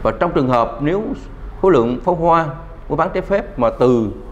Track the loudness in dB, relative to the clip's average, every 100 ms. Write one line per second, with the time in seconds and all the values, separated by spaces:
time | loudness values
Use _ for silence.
0 | -2 0 0 0 2 2 0 -2 -2 -2
1 | -4 -8 -10 -14 -14 0 4 4 4 0
2 | -2 0 2 2 2 -6 -14 -16 -6 -2
3 | 0 -2 -2 -2 -2 -2 -2 4 4 4
4 | 2 -4 -14